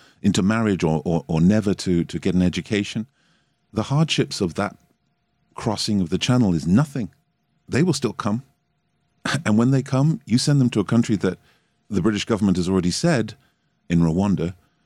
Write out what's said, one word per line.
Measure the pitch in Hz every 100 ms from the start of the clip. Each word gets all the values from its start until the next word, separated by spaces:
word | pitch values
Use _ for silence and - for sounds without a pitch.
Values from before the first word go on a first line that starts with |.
| _ _
into | 104 95
marriage | 98 113 110 92
or, | 82 78 90
or, | 82 -
or | 80
never | 87 107 101 92
to, | - 87
to | 78 85
get | 98
an | 90
education, | 90 90 - 104 104 113 107 _ _ _ _ _ _
the | 101
hardships | 104 143 160 - - -
of | 95 78
that | 101 - _ _ _ _ _ _ _
crossing | - 120 101 - 104
of | 87
the | 90
channel | - 123 104 82
is | 71
nothing. | 104 156 139 98 _ _ _ _ _ -
They | 107
will | 180
still | 143 113
come. | - 107 113 - _ _ _ _ _ _ _ -
<laughs> | 139 110
And | 107
when | 123
they | 135
come, | 123 131 147 - -
you | 117
send | - 143
them | 123
to | 107
a | 95
country | 117 113 101
that | 95 90 _ _ _ _ -
the | 98
British | 95 104 -
government | 107 101 87
has | 87
already | 95 87
said, | - 170 139 107 - _ _ _ _ -
in | 85
Rwanda, | 82 82 101 85 82 90 _ _